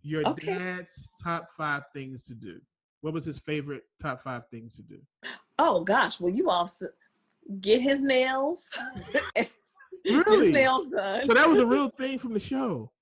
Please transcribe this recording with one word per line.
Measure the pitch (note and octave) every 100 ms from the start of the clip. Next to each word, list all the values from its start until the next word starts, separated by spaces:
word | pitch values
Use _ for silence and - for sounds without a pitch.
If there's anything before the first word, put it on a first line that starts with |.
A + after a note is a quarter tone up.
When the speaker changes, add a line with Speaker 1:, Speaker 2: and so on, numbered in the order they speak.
Speaker 1:
Your | D3 D#3 D3+
Speaker 2:
Okay. | - D3+ F#3
Speaker 1:
dad's | F3+ F3+ F3 - - _
top | E3+ E3+ E3 -
five | D3+ C#3+ C#3
things | C#3+ C3 C3 -
to | A2+
do. | G#2 E2 _ _ _ _
What | D3+ D#3+
was | D#3+
his | C3+
favorite | - D3+ C#3+ C3+ _ _
top | D3+ B2
five | C3+ B2 -
things | A#2 A#2 -
to |
do? | - - _ _ - - _ -
Speaker 2:
Oh, | D#4+ F#3+
gosh. | G3+ A#3 A3 -
Well, | F3
you | G3+ F4
all | F3+ F3
s-, | - F#3 _ _ _ _ _ - G3
get | F#3+ B3
his | C4 C#4
nails. | C4+ B3+ C4 C4 C#4+ F4 -
<laughs> | - - - - C5 - -
Get | - _ _ _ - F#4 -
his | C4 G4
Speaker 1:
Really? | G#4 F4+
Speaker 2:
nails | D4 C4 C4 B3
done. | G3 G3 G#3+ C4+
Speaker 1:
So |
that | A#3 D#4+
was | D4
a | A#3+
real | C4+ C#4
thing | - C4 C4+
from | B3
the | G#3+
show. | - C4+ B3+ C#3 A2 _